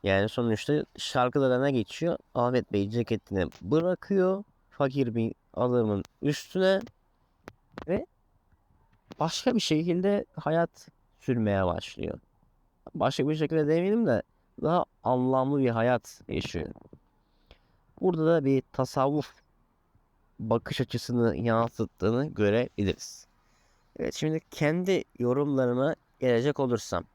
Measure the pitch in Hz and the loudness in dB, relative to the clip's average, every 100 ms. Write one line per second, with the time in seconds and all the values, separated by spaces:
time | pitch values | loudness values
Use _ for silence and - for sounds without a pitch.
0 | 101 95 107 - 120 107 - 147 - - | 2 2 2 0 0 -2 0 -2 -2 -10
1 | - 135 123 143 131 127 139 131 104 - | -4 0 0 2 2 2 2 0 -2 -4
2 | 170 - _ 127 123 123 - 101 98 117 | -4 -4 _ -2 0 0 0 -2 0 -2
3 | 113 113 _ 98 85 - 90 151 175 185 | -2 -4 _ -2 -2 -4 0 0 2 -2
4 | - 196 185 190 208 _ _ - 139 135 | 0 2 2 0 -6 _ _ -2 -2 0
5 | 120 113 113 - _ - 123 123 110 101 | 0 0 -2 -4 _ -2 0 2 2 -2
6 | - _ 143 147 - 185 190 190 233 _ | -4 _ -4 -4 -6 0 2 2 -2 _
7 | _ _ _ _ - _ _ - - 190 | _ _ _ _ -20 _ _ -14 -4 -4
8 | 349 _ _ _ _ _ _ _ _ _ | -4 _ _ _ _ _ _ _ _ _
9 | _ - 160 - - 240 - 156 170 175 | _ -4 -4 0 0 0 0 0 0 0
10 | 190 202 - - 151 160 170 - - _ | 0 0 -4 -6 0 0 0 -4 -20 _
11 | _ _ - 120 107 98 92 85 - - | _ _ -2 0 2 2 2 0 -6 -8
12 | - - _ _ _ _ _ _ - - | -8 -8 _ _ _ _ _ _ -14 -2
13 | 135 - 143 156 151 160 147 160 185 220 | 0 0 -2 0 0 0 2 2 2 0
14 | 220 113 - _ _ - 151 175 - _ | 2 0 -2 _ _ -4 0 0 -2 _
15 | - 127 127 131 131 143 127 117 117 120 | -2 0 2 2 2 2 2 2 2 0
16 | - - - - - 85 - - - - | -2 -20 -8 -6 -4 -6 -8 -12 -20 -20
17 | _ _ _ _ _ - _ _ _ - | _ _ _ _ _ -20 _ _ _ -2
18 | - 170 156 165 135 135 - - 131 - | 0 2 2 4 4 2 0 -4 -4 0
19 | 135 147 - - _ _ _ _ _ _ | 0 0 -4 -14 _ _ _ _ _ _
20 | _ _ _ _ 110 117 - - 127 120 | _ _ _ _ -2 -2 -2 -6 -4 -4
21 | - 120 117 78 117 113 117 - 110 _ | -4 0 0 0 0 0 0 -4 -6 _
22 | 95 117 151 139 104 107 123 - 98 - | -2 0 -4 0 2 2 0 -2 -2 -2
23 | - - - _ _ _ _ _ _ - | -8 -18 -20 _ _ _ _ _ _ -8
24 | - - 156 160 _ - 147 170 185 180 | -8 -4 -4 -4 _ -2 0 0 0 0
25 | - - 120 131 147 135 127 123 139 - | -2 -4 0 2 2 2 2 2 0 -2
26 | _ _ 127 117 135 143 135 117 - 90 | _ _ 2 2 2 0 0 0 -2 -6
27 | - | -6